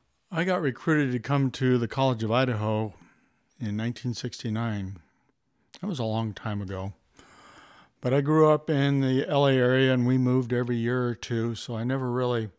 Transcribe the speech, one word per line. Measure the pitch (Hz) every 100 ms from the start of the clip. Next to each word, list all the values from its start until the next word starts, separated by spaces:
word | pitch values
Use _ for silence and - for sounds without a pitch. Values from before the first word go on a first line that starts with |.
| _ _ -
I | 165
got | 180 185
recruited | 147 117 - 156 139
to | 123
come | 120 143 135
to | - 127 127
the | 117
College | - 135 113
of | 110
Idaho | 117 131 107 107 107 110 - - _ _ _ _ -
in | 110 104
nineteen | 113 120 127
sixty-nine. | 117 123 - 120 110 117 104 95 95 _ _ _ _ _ _ _ -
That | 202
was | 143
a |
long | 113 110 110
time | 101 113 104
ago. | 95 95 95 - _ _ - - - - - - - _
But | 123
I | 139
grew | 143 156 151
up | 151 151
in | 143 139 139
the | 135 131 -
L | 143 139
A |
area, | 131 123 131 131
and | 127 120
we | 131
moved | 123 127 120
every | 123 123 120
year | 117 127 123
or |
two, | 113 - 117 117
so | 113 - 113
I |
never | 120 135 127
really | 123 123 120 107